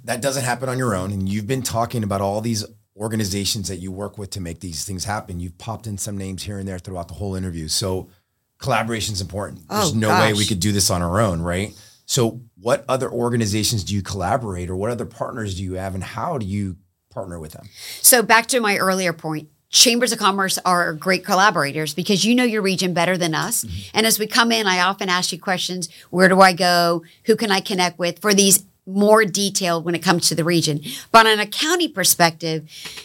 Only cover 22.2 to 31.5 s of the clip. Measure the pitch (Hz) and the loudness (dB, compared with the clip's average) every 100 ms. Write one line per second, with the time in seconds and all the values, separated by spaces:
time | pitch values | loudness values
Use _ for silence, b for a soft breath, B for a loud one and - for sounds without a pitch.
22.2 | 202 247 247 214 190 185 185 175 170 185 | 4 4 2 0 0 0 0 2 2 2
23.2 | 170 151 175 - 107 90 - - 220 202 | 0 -2 -2 -4 -6 -10 -6 0 2 0
24.2 | 214 247 233 226 202 180 185 196 196 180 | 0 2 2 2 2 2 2 0 0 0
25.2 | 180 175 - 180 - 185 175 B B 180 | -2 -4 -4 -4 -4 -6 -10 B B 4
26.2 | 185 185 190 180 180 175 170 170 b b | 6 10 8 6 2 4 2 0 b b
27.2 | - 220 214 190 190 190 175 175 175 175 | 0 2 2 -2 0 0 0 0 -4 -2
28.2 | 214 202 196 185 - _ - 196 208 214 | 0 4 4 2 -2 _ -6 2 6 6
29.2 | 208 202 196 196 180 170 160 170 185 175 | 6 0 -2 -2 -2 -2 -2 -2 2 2
30.2 | - 160 160 170 156 151 147 B B 226 | 2 0 2 2 2 -2 -6 B B 6
31.2 | 220 214 208 | 6 4 0